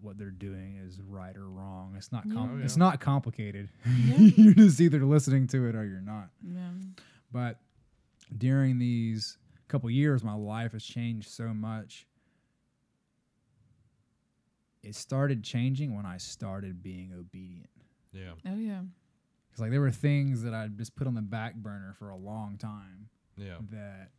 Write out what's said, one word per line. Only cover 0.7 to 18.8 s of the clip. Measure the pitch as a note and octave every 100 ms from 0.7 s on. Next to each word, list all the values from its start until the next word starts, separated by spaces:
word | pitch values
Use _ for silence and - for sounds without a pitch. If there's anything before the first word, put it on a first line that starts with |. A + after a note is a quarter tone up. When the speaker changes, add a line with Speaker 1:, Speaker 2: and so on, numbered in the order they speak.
| G2 F#2
Speaker 1:
is | F#2
right | G2 G2 F#2 F#2+
or | G2
wrong. | F#2 G2 F#2 F#2+ F#2+
It's | -
not | A#2
com- | G#2+
Speaker 2:
Yeah. | A#2 B2+
Speaker 3:
Oh, | C#3
yeah. | C3+
Speaker 1:
it's | E3
not | F3+ C3+
complicated. | - C#3 A#2+ - G#2 G2+ G2+ -
<laughs> | A#2+ B2 B2
Speaker 2:
Yeah. | C4 G#3+ -
Speaker 1:
You're | G#3+
just | G3 G#3 C3
either | E3+ C#3+
listening | C3+ D3+ C3+ C3+ B2+
to | C3+ B2
it | A2
or | G#2
you're | F#2+
not. | G2 G#2+ - _ F3
Speaker 2:
Yeah. | F3+ F3+ F3+ F#3+ F#3 - _ _
Speaker 1:
But | B2 B2 A2+ _ _ _ _ _ _ - A2
during | B2+ C3+ C3+ B2
these | A#2+ A#2+ A2+ A2 - - _ _ -
couple | C#3 A#2+
years, | B2+ D3 C3
my | A2
life | G#2+ G#2 A2+ A#2
has | G#2+
changed | - A#2+ A#2 A2 G#2
so | - A2+
much. | G#2+ A2 A2 G2+ - - _ _ _ _ _ _ _ _ _ _ _ _ _ _ _ _ _ _ _ _ _ _ _ _ _ _ _
It | G2+ G#2
started | - C3+ C#3 B2
changing | G#2 A#2+ B2+ C3+ D3 G#2
when | G2
I | F2+
started | - - G2+ G2 G2 F2+
being | F#2 F#2 F#2 F2+
obedient. | F2 F#2 F#2 F2 - _ _ _ _
Speaker 3:
Yeah. | F#2+ F#2 E2+ F#3
Speaker 2:
Oh, | G3+
yeah. | A3 F#3+